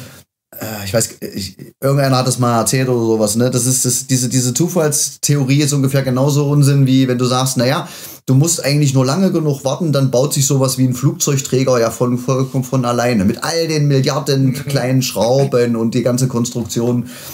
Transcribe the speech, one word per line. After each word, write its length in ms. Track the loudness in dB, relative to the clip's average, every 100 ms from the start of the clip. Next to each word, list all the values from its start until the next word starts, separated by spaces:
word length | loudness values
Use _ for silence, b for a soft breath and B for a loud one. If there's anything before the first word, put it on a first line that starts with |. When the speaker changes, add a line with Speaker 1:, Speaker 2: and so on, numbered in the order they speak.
| B B _ _ _ -12
Speaker 1:
Äh, 280 | -10 -8 -4
ich 80 |
weiß, 240 | -2 -2 -6 -12
ich, 240 | -10 -12 -14 -20 -6
irgendeiner 380 | -2 0 2 0
hat 100 | 0
das 120 | 0
mal 200 | 0 2
erzählt 300 | 0 0 0
oder 160 | 0
sowas, 320 | 2 2 0 0
ne? 140 | 0
Das 160 | 0 0
ist 180 | 0
das, 220 | -2 -4 -2
diese, 240 | -2 0
diese 240 | -2 -2
Zufallstheorie 1040 | -2 0 0 0 -2 -4 -4 0 0 2 2
ist 140 | 2
ungefähr 280 | 0 0 0
genauso 460 | 0 0 2 2 2
Unsinn, 380 | 4 4 4 4
wie 200 | 4 2
wenn 120 | 2
du 80 | 0
sagst, 320 | 0 0 0
„Na 80 | 0
ja, 200 | 0 B B B B
du 100 | 2
musst 300 | 4 4 0
eigentlich 300 | 0 2 2
nur 100 | 2
lange 260 | 2 2 2
genug 320 | 2 0 -2
warten, 300 | -4 -2 0
dann 180 | 0 2
baut 220 | 2 0
sich 140 | 0 2
sowas 320 | 2 0 0
wie 80 | 0
ein 80 |
Flugzeugträger 840 | 2 -2 0 -2 -2 0 0 2 2
ja 120 | 0
von, 260 | 0 -2 -2
vollkommen 480 | -2 -2 -2 -4
von 220 | -2 -2 0
alleine. 400 | 0 0 2 0
Mit 180 | 0
all 240 | -4 -2 -2
den 200 | 0 2
Milliarden 580 | 2 2 -2 -2 0 0
Speaker 2:
Mhm. 80 |
Speaker 1:
kleinen 480 | -2 -4 -2 0 0
Schrauben 720 | 0 -2 2 2 2 2 2 0
und 160 | 0
die 100 | 0
ganze 260 | 0 0 0
Konstruktion.“ 840 | 0 -2 -4 -6 -2 0 -2 B B B